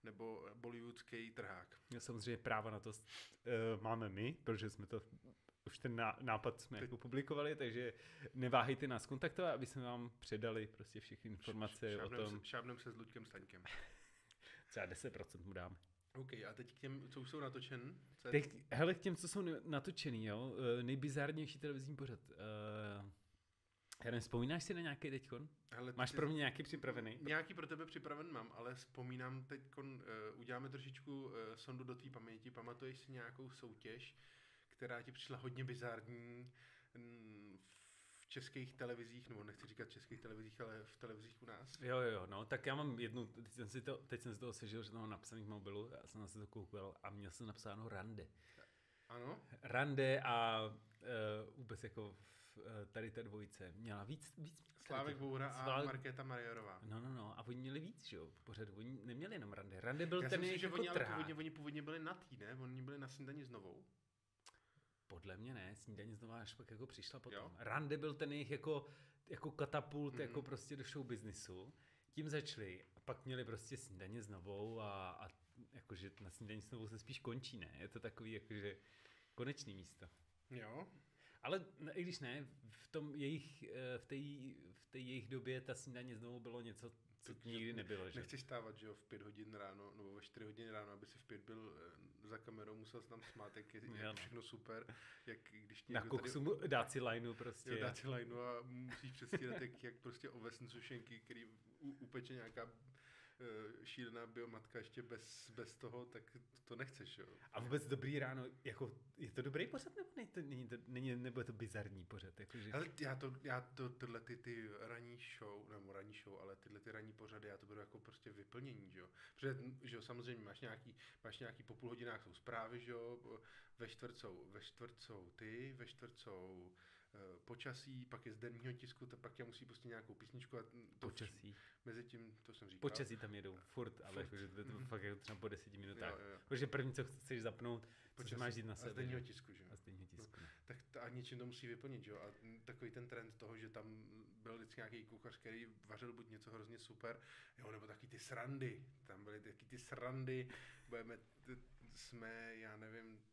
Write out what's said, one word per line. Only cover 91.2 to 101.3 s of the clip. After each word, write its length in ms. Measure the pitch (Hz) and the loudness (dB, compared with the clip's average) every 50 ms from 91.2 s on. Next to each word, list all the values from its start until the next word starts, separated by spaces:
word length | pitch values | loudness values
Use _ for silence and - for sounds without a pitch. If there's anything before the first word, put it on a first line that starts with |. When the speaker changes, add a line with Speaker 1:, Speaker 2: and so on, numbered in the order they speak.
| - | -10
Speaker 1:
pět 180 | - 117 101 101 | -8 -10 -8 -6
byl, 320 | - 113 113 110 107 73 76 82 87 85 - 90 90 - - 107 | -6 -8 -6 -6 -8 -8 -10 -12 -12 -12 -14 -16 -16 -16 -14 -10
eh, 40 | 107 | -8
za 100 | 110 110 | -6 -6
kamerou, 380 | 107 - 110 110 107 104 107 | -6 -6 -6 -6 -6 -6 -6
musel 260 | 110 110 107 - 120 107 | -8 -8 -8 -8 -10 -8
se 60 | - | -8
tam 140 | 117 113 113 | -10 -10 -10
smát, 340 | - - 117 104 101 - | -10 -8 -8 -8 -6 -6
jak 180 | 113 104 - - | -8 -10 -8 -8
je, 60 | 110 | -8
jak 100 | 107 107 | -6 -6
Speaker 2:
Jo, 60 | 113 | -4
Speaker 1:
je 80 | 107 110 | 0 0
Speaker 2:
no. 100 | 107 107 | 0 0
Speaker 1:
všechno 280 | 107 - 127 123 117 113 | -2 -4 -4 -6 -6 -6
super, 440 | - - 107 - - 113 113 113 - - - - - - - - | -6 -8 -8 -6 -4 -4 -4 -4 -6 -8 -10 -10 -14 -14 -10 -6
jak 120 | - 110 107 - - | -6 -6 -6 -8 -14
když 320 | - 107 107 104 104 - - | -14 -14 -14 -12 -12 -14 -4
ti 100 | - 120 | 4 4
Speaker 2:
Na 80 | 117 | 4
Speaker 1:
někdo 160 | 104 113 135 | 6 6 4
tady 60 | 123 - | 4 4
Speaker 2:
koksu 180 | 127 117 147 | 4 2 4
mu 140 | 139 156 208 - - | 6 6 6 6 6
dát 240 | 143 139 127 117 - | 8 8 8 8 8
si 100 | - 135 | 4 4
lineu 340 | 127 120 113 117 117 120 113 | 6 6 6 4 2 0 -2
prostě 360 | 110 117 120 107 - - 131 | -2 -2 -4 -4 -6 -2 0
Speaker 1:
Jo, 60 | 120 | 2
Speaker 2:
a 40 | 110 | 4
Speaker 1:
dát 160 | 110 127 123 | 4 4 2
si 120 | - - 135 | 0 0 2
lineu 300 | 131 120 117 117 120 120 | 2 2 2 0 -2 0
a 240 | 123 123 120 120 120 | 0 2 0 0 -2
musíš 500 | 127 123 123 127 127 120 - - 131 127 | -4 -6 -4 -4 -4 -4 -4 -4 -6 -6
předstírat, 500 | - 139 - - 156 131 127 117 - 127 | -6 -2 2 2 4 4 4 2 2 0
jak, 200 | 123 127 - - | -2 -2 -4 -6
jak 100 | 120 117 | -6 -6
prostě 340 | - - 123 120 - - 131 | -4 -6 -6 -6 -4 -8 -8
ovesn 360 | 117 120 110 117 113 - 123 | -6 -4 -4 -4 -4 -4 -10
sušenky, 540 | 120 - 117 113 - 131 120 113 - 117 113 | -8 -8 -8 -6 -4 -4 -6 -6 -6 -10 -10
který 240 | - - | -8 -10